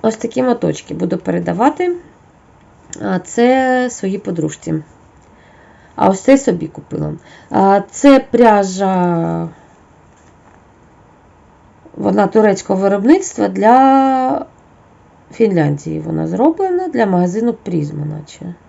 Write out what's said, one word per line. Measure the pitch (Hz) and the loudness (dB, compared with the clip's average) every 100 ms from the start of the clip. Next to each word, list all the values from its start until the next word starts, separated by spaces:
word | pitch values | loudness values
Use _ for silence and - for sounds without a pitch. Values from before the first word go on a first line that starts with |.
ось | 220 220 | -2 -4
такі | 226 247 | -6 -2
моточки. | 254 - 165 151 - | -2 -2 -2 -6 -10
Буду | 151 180 175 | -8 -6 -4
передавати, | - 175 175 170 262 294 359 349 - _ _ _ _ _ _ _ _ - | -4 -4 -4 0 0 0 -4 -4 -12 _ _ _ _ _ _ _ _ -10
а, | 202 185 | -4 -4
це | - - 240 262 262 254 247 | -4 0 2 2 2 0 -2
своїй | - 196 190 | -6 -6 -6
подружці. | 196 170 156 151 - 156 151 _ _ _ _ _ _ _ - - _ - | -6 -6 -6 -6 -8 -8 -8 _ _ _ _ _ _ _ -20 -20 _ -2
А | 202 | 0
ось | 190 | 2
це | - 269 | 4 4
собі | - 175 160 | 4 -4 -6
купила. | - - 151 151 151 - - - | -14 -12 -8 -8 -10 -16 -20 -6
А, | - 196 202 - | 0 2 2 -2
це | - 285 269 269 | 2 6 6 4
пряжа, | 233 233 208 196 185 190 185 175 170 165 165 165 - - _ _ _ _ _ _ _ _ _ _ _ _ _ - _ _ _ _ _ _ _ - - | 4 6 4 0 -2 -2 0 0 0 -2 -4 -8 -12 -20 _ _ _ _ _ _ _ _ _ _ _ _ _ -20 _ _ _ _ _ _ _ -20 -6
вона | 202 196 190 | -2 0 2
турецького | 220 214 190 - 190 | 2 2 0 -2 -2
виробництва, | 196 196 220 359 370 - 202 | 0 0 4 2 2 -4 -4
для | 190 214 254 269 269 269 262 254 285 - _ _ _ _ _ _ _ _ | 0 4 6 6 4 2 0 -2 -4 -8 _ _ _ _ _ _ _ _
Фінляндії | - 220 180 147 147 160 156 | 0 2 2 0 -2 -6 -8
вона | 156 160 160 | -6 -6 -4
зроблена, | 185 277 330 381 359 370 | 2 2 2 -2 -2 -4
для | 254 208 | -2 0
магазину | 180 180 196 240 | 2 0 0 -4
Прізма, | 226 - 175 147 151 | -4 -6 -4 -4 -6
наче. | 147 156 151 - 180 175 | -8 -10 -14 -16 -14 -16